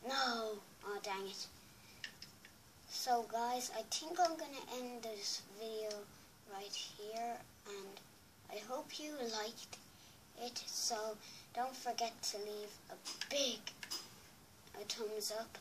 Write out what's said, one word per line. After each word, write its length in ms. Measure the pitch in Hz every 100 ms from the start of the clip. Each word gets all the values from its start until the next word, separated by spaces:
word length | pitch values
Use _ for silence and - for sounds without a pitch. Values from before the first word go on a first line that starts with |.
| 247
No! 520 | 269 254 226 220 208 196 -
Aw, 140 | 202 202
dang 260 | 208 196 196
it. 200 | 190 - - - - - - - - - - - - - - -
So, 360 | - 262 240 220
guys, 400 | 226 240 247 247
I 60 | 220 214
think 280 | - 311 359
I'm 180 | 339 320
gonna 280 | 277 269 - 247
end 260 | 247 240
this 380 | 226 208 202 - - 202
video 300 | 226 220 214 208 202 - - - 220
right 200 | 196 202
here, 640 | 196 - - 208 220 233 226 - - 208
and 320 | 202 196 196 - - - - -
I 60 | 208 214
hope 300 | 262 294 -
you 140 | 302 294 240
liked 440 | 220 214 233 - - - - - - - -
it. 220 | 240 233 -
So, 500 | - - 220 220 214 - - -
don't 200 | 240 262
forget 380 | 262 247 226 226 - -
to 60 | 208
leave 360 | 208 208 208 - -
a 40 | - - - -
big, 300 | 285 262 214 - - - - - - - - - - -
a 100 | -
thumbs 460 | 202 - 214 214 208
up 260 | 214 226 -